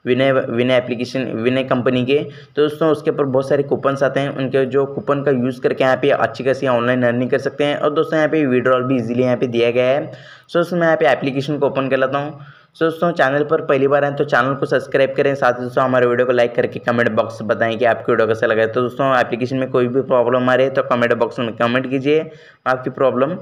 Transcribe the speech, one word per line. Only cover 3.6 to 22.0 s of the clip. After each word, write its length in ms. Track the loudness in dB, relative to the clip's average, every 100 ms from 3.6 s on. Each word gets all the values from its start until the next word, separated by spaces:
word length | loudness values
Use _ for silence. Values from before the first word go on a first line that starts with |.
coupons 380 | 0 -2 -2 0
आते 180 | 0 0
हैं। 160 | -4 -4
उनके 280 | -2 0 0
जो 180 | 0 -2
coupon 340 | -4 -2 -2
का 80 | 0
यूज़ 280 | 0 -2 -2
करके 240 | -4 0
यहाँ 120 | 2 2
पे 120 | 2
अच्छी 320 | 2 0 -2
खासी 220 | -2 0 0
online 340 | 0 2 2
earning 260 | 0 0 0
कर 80 | -2
सकते 240 | -2 -2
हैं। 120 | -2 0
और 140 | 0
दोस्तों, 120 | 0 0
यहाँ 200 | 0 2
पे 160 | 2 2
विड्रॉल 360 | 2 2 2
भी 120 | 2 -2
easily 260 | 0 0
यहाँ 140 | 0 0
पे 100 | 0
दिया 220 | 0 2
गया 140 | 2 2
है। 240 | 0 -4
So 460 | -14 -20 -20 _ -2
दोस्तों, 200 | 0 0
मैं 100 | 2
यहाँ 100 | 2
पे 100 | 2
application 520 | 2 0 -4 -4 -2
को 80 | 0
open 220 | 0 -2
कर 80 | 0
लेता 220 | 0 -2
हूँ। 140 | -6 -12 -20 -20 _
So 60 | -4
दोस्तों, 300 | -2 0 -2
channel 320 | 2 2 2
पर 160 | 0 0
पहली 240 | 2 2 4
बार 160 | 2
आए 80 | 0
तो 120 | -2
channel 300 | 0 2 0
को 120 | -2 -2
subscribe 480 | -2 0 0 0 2
करें, 180 | 0
साथ 180 | 2 0
ही 100 | 0
दोस्तों 220 | -4 0
हमारे 220 | 2 2 2
video 200 | 2 2
को 60 |
like 220 | 2 2
करके 240 | 0 -2 -2
comment 300 | -2 0 2
box 280 | 0 -2 -6
में 80 | -4
बताएं 280 | 0 0 2
कि 60 |
आपकी 280 | 0 2 0
video 160 | 0 2
कैसा 180 | 0 0
लगा 160 | 2
है। 60 | 2
तो 140 | 0
दोस्तों, 320 | -2 0 2 2
application 400 | 0 -2 -4 -4
में 140 | -2
कोई 180 | 0 0
भी 140 | 0
problem 480 | 0 2 2 2 2
आ 40 |
रही 120 | 2 2
है 80 |
तो 80 | 0
comment 300 | -2 0 0
box 240 | 0 -2 -2
में 140 | -6 -2
comment 340 | 0 0 -2
कीजिए, 300 | -2